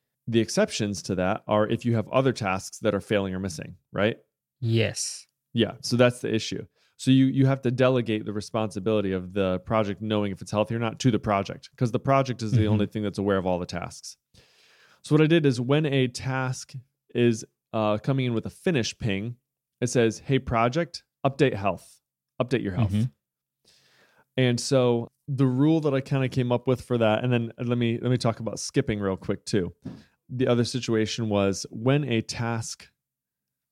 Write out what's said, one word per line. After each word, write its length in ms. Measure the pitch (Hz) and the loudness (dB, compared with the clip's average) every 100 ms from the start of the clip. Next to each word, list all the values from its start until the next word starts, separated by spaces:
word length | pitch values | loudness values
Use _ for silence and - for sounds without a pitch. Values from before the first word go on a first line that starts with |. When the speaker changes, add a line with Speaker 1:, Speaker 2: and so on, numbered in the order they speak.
| _ _ - | _ _ -2
Speaker 1:
The 100 | 113 110 | 2 2
exceptions 560 | - 214 - 104 98 | 0 0 -2 -4 -4
to 120 | - 92 | -4 -2
that 280 | 92 107 - | 0 -2 0
are 200 | 107 107 113 | 2 2 0
if 80 | 120 | 0
you 100 | 117 | -2
have 120 | - | 0
other 240 | 131 135 | 0 2
tasks 460 | 117 101 95 - - | 0 -2 -4 -6 -4
that 140 | 110 101 | -2 0
are 60 | - | 0
failing 220 | 104 98 92 | -2 0 -4
or 40 | |
missing, 360 | 95 80 82 90 _ | -6 -8 -12 -16 _
right? 260 | - 104 117 _ _ _ _ | 0 0 0 _ _ _ _
Speaker 2:
Yes. 640 | 117 113 104 - - - - _ _ | 0 2 0 -2 -8 -10 -18 _ _
Speaker 1:
Yeah, 200 | 117 107 - | 0 0 -2
so 140 | - 120 | -2 4
that's 220 | 123 120 | 4 2
the 140 | 117 | -2
issue. 320 | 110 - - - _ _ - | -4 -4 -8 -10 _ _ -4
So 140 | - | 2
you, 140 | 135 131 | 4 4
you 180 | 135 135 | 4 2
have 160 | 135 | 2
to 100 | 120 | -2
delegate 540 | 127 127 131 113 107 110 | 2 2 2 0 -2 -4
the 80 | |
responsibility 800 | 104 101 113 110 104 95 107 98 95 | -8 -6 -4 -4 -4 0 0 0 -4
of 140 | 90 | -4
the 260 | 98 95 92 | -2 0 -2
project 420 | - 113 101 98 | 0 0 0 -4
knowing 300 | 107 107 104 | -2 -2 -2
if 80 | 92 | -6
it's 100 | 92 | -4
healthy 240 | 104 107 117 | -2 0 -2
or 40 | |
not 200 | 117 113 | -4 0
to 120 | 131 | 0
the 80 | 107 | 2
project, 500 | 110 101 98 - - - | 2 0 -2 -8 -16 -4
'cause 140 | 123 | -2
the 140 | 113 135 | -2 0
project 300 | 139 127 113 | 2 0 -4
is 100 | 113 | 0
the 80 | 110 | 2
Speaker 2:
Mm-hmm. 100 | 107 | 2
Speaker 1:
only 120 | 104 101 | 2 0
thing 160 | 110 | -4
that's 160 | 104 101 | -6 -2
aware 180 | 101 95 | 0 0
of 80 | 92 | 0
all 140 | 90 | -2
the 60 | 87 87 | -4 -8
tasks. 360 | 90 - - - _ _ _ _ _ _ _ _ | -10 -12 -18 -20 _ _ _ _ _ _ _ _
So 120 | - 151 | 2 4
what 60 | |
I 60 | 156 | 6
did 180 | 170 147 | 6 4
is 160 | 123 | 2
when 240 | 123 143 156 | 2 2 2
a 220 | 135 127 | 2 0
task 640 | - 135 131 127 131 - 135 - _ _ 120 | -2 -6 -4 -4 -6 -10 -18 -18 _ _ 2
is, 300 | 120 117 - _ _ | 2 2 -4 _ _
uh, 240 | 113 107 107 | -2 0 0
coming 280 | - 135 127 | 0 0 0
in 80 | |
with 120 | 113 104 | -2 -4
a 100 | - - | -6 -2
finish 320 | 156 107 - | 0 -2 -4
ping, 400 | 110 95 113 120 _ _ _ _ | -4 -2 -4 -10 _ _ _ _
it 80 | 123 | -2
says, 320 | 131 113 104 | 2 2 0
"Hey, 200 | - 135 | -2 -2
project, 640 | 131 117 120 135 170 - - _ 135 | 0 0 2 0 -4 -8 -20 _ -2
update 280 | - 135 | 2 2
health, 480 | 101 101 87 - _ _ _ _ - | 2 -2 -2 -8 _ _ _ _ -6
update 220 | 127 131 | -2 -2
your 100 | 101 | 0
health." 180 | 90 104 | 0 0
Speaker 2:
Mm-hmm. 200 | 101 127 - _ _ _ _ _ _ _ _ _ _ _ - | 2 -2 -4 _ _ _ _ _ _ _ _ _ _ _ 0
Speaker 1:
And 240 | 127 123 | 2 2
so 480 | - 135 123 120 113 _ - | 2 2 4 2 -2 _ -6
the 180 | 131 135 | 0 2
rule 320 | 127 147 160 | 4 4 2
that 120 | 151 | 2
I 80 | 135 | -2
kinda 260 | 127 139 131 | 0 0 0
came 240 | 131 123 | 0 0
up 160 | 120 - | 0 0
with 140 | 123 | -2
for 160 | - 120 | 0 2
that, 260 | 110 107 | 2 2
and 80 | 127 | 2
then 220 | 120 117 - | 0 -2 -6
let 200 | 120 120 | -4 0
me, 200 | 117 117 | 0 0
let 100 | 127 | 0
me 60 | 123 | 0
talk 220 | 120 110 | 0 -2
about 180 | 113 101 | -6 -8
skipping 400 | - - 123 107 | -4 -2 -2 -2
real 180 | 98 92 | -2 -2
quick 280 | - 101 - | -4 -6 -2
too. 280 | 110 87 - - - - _ - | -2 -2 -6 -16 -18 -20 _ -10
The 180 | 127 127 | -2 2
other 180 | 120 117 | 2 0
situation 640 | 127 117 110 107 - 110 | -2 -2 0 0 -2 0
was 360 | 104 98 95 - | 2 2 0 -6
when 340 | 110 120 143 | -4 0 0
a 180 | 139 113 | 2 -2
task 680 | - - 117 117 - - - _ _ _ _ _ _ _ _ | -2 -4 -4 -4 -6 -14 -20 _ _ _ _ _ _ _ _